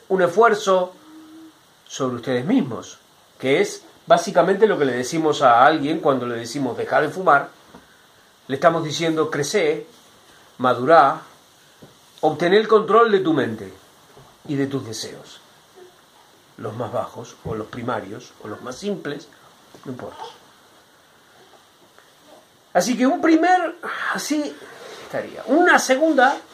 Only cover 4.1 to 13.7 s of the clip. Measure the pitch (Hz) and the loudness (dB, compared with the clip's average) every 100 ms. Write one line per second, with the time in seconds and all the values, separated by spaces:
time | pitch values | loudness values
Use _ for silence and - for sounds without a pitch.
4.1 | 170 - 180 170 196 214 170 139 123 127 | 2 2 2 2 2 -2 0 0 -2 -4
5.1 | 165 160 143 139 117 139 156 139 160 156 | -2 -2 2 4 6 6 4 -2 -2 0
6.1 | 135 120 117 117 147 131 113 113 131 147 | 0 -2 -8 -8 -6 -4 -4 -2 0 -2
7.1 | 156 185 143 139 - _ - _ _ _ | -2 2 2 2 -12 _ -20 _ _ _
8.1 | _ _ _ - 135 170 165 156 135 165 | _ _ _ -10 0 2 2 -2 -4 -2
9.1 | 160 156 147 143 208 160 143 - - _ | -2 -2 -2 -2 0 0 -2 -6 -20 _
10.1 | _ _ - _ - 123 120 127 165 139 | _ _ -20 _ -4 -2 0 4 6 6
11.1 | 165 - - _ _ _ _ - _ _ | 2 -8 -20 _ _ _ _ -20 _ _
12.1 | - 156 151 170 202 220 220 175 214 233 | -4 -2 0 2 2 4 2 4 4 4
13.1 | 196 165 151 117 110 98 | 2 2 0 -2 -6 -12